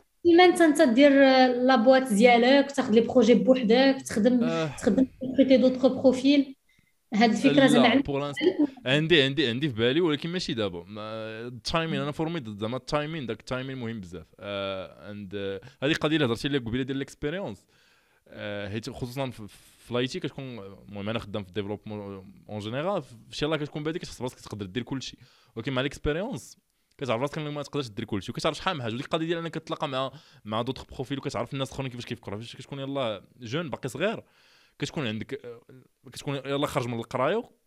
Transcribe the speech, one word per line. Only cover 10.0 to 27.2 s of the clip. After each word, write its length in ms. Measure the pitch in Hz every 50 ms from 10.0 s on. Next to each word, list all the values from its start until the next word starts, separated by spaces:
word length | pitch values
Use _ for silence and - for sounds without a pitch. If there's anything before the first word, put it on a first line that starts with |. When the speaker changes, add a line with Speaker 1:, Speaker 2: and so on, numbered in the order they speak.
Speaker 2:
ولكن 280 | 185 160 147 135 - 165
ماشي 240 | 175 180 - - 143
دابا. 300 | 113 104 98 90 85 85
ما، 180 | 98 107 104 107 110 110 110 110 110 110 110 117
التايمين، 540 | 123 127 117 - - 170 165 165 160 151 135
انا 100 | 139 147
فور 180 | 143 - 160 165
مي 140 | 175 165 120
زعما 300 | 110 104 98 107 110 127
التايمين، 480 | 127 - - 151 147 147 151 165 160 131
داك 140 | 113 110 -
التايمين 380 | - - 131 127 131 135 135
مهم 220 | 131 120 113 117 110
بزاف. 260 | 92 82 87 82 80 _ _ -
آه، 680 | 104 101 101 98 98 98 98 95 90 71 - 62 73 98
عند، 260 | 104 104 104 92 101
آه، 260 | 101 98 98 98 95 - - - - 131
هذه 80 | 147
القضيه 240 | 160 - - 151 156
اللي 100 | 160 147
هضرتي 220 | 113 113 - -
عليها 120 | 143 143 139
قبيله 240 | 117 110 113 127 135
ديال 140 | 127 135
الاكسبيريونس. 680 | 135 135 - - - 151 147 165 190 202 135 98 - _ _ _ _ _ _ _ _ _ _ _ _ _
آه، 420 | _ - 107 107 104 104 101 101 98
حيت 200 | 101 117 117 131
خصوصا 400 | 117 - 135 123 123 139 135 127
في، 180 | 113 - 107
في 460 | 98 - - _ _ _ _ _ - 113
لايتي 260 | 123 127 127 - 180
كتكون، 400 | 165 139 - - 135 131 120 110 98 98 98 - 123 -
المهم 200 | 104 101 98 104
انا 100 | 113 113
خدام 240 | 101 101 98 107 98
في 60 | 90
الديفلوبمون 840 | 87 107 98 101 104 101 - 107 107 104 101 98 98 95 95 101 92 - _ -
اون 100 | 104 107
جينيرال، 440 | 101 110 120 139 156 190 208 175 135
في 120 | - 120 110 - -
شي 140 | 113 - 151
لا 120 | 151 160
كتكون 260 | 143 151 139 - 156 147
بادي 160 | 160 160 175
كتحس 200 | - - - -
براسك 200 | 117 127 - -
تقدر 260 | - - 117 104 104
دير 180 | 92 92 123 120
كلشي، 340 | - 139 131 - - - - 120 - _ _ _ _ -
ولكن 180 | 113 117 139 135
مع 80 | 127
الاكسبيريونس 760 | 135 147 - - - 147 147 170 202 277 214 123 - - - _ _ _ _ _ _ _ _
كتعرف 240 | - 143 123 113 117